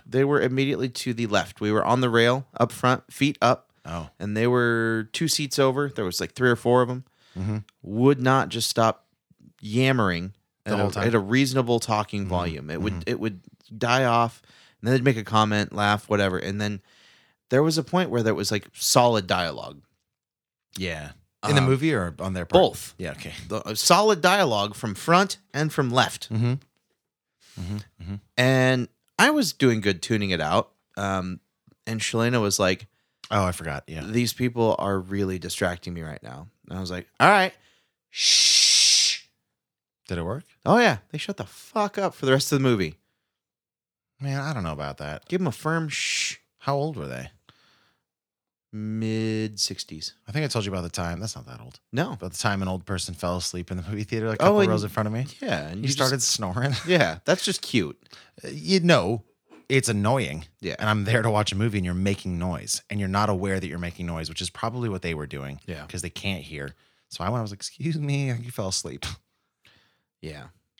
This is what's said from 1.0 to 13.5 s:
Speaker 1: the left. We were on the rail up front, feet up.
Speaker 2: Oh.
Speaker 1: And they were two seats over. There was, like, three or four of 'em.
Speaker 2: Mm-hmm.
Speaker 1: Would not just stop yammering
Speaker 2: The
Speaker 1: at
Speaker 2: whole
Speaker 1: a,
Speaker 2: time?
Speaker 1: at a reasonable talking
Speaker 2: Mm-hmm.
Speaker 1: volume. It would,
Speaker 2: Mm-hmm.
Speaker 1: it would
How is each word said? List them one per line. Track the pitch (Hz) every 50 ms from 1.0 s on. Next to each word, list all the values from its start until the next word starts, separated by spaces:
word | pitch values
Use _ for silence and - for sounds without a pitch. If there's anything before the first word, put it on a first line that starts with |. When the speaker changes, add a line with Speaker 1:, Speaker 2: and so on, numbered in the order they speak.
| - 127 113
Speaker 1:
the | 117 117
left. | 104 101 95 87 - - -
We | 104 104
were | 107 107 -
on | - 120 127
the | 127 120
rail | 113 117 117 120 127 139 135 _ - -
up | 123 113
front, | - - - 123 127 - - -
feet | - - 139 147 - -
up. | 113 123 127 - _ _ _ _ -
Speaker 2:
Oh. | - 82 85 78 73 _ -
Speaker 1:
And | 95 104 104
they | 110 117
were | 123 123 123 120 117 117 117 113 113 113 110 110 - -
two | - 165
seats | 151 - - 147 131 -
over. | 143 135 131 127 139 143 139
There | - 127 104
was, | 90 87 -
like, | 87 - -
three | - 127 123
or | 117
four | - - 120 123 127 123
of | 120
'em. | 127 127 - _ _ _ _ _ -
Speaker 2:
Mm-hmm. | 92 95 107 107 107 104 _ _ _
Speaker 1:
Would | - - 101 117 127 139 147 127
not | 127 131 131 135 - -
just | 113 117 113 -
stop | - 117 113 113 - - _ _ _ _ _ _ _ _ - - _ -
yammering | 104 104 104 123 131 135 131 120 104 92 87 85 90 98 - _ _ _ _ _ -
Speaker 2:
The | 104 104
Speaker 1:
at | 101
Speaker 2:
whole | 101 101
Speaker 1:
a, |
Speaker 2:
time? | 92 104 107
Speaker 1:
at | 117 117
a | 107
reasonable | 95 101 120 131 139 127 127 135 120 117 120 113
talking | - - 107 107 104 - - 101
Speaker 2:
Mm-hmm. | 98 92
Speaker 1:
volume. | 92 87 87 87 80 69 71 76
It | 80 76 92
would, | 107 92
Speaker 2:
Mm-hmm. | 87 - -
Speaker 1:
it | 123 -
would | 107 110 98 90 - -